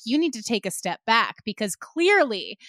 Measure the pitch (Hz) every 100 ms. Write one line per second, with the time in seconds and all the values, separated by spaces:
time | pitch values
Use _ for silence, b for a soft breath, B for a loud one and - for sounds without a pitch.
0 | 220 285 330 233 214 226 190 - 185 170
1 | - 226 - - - 196 208 - - 311
2 | 349 403 285 196 101 -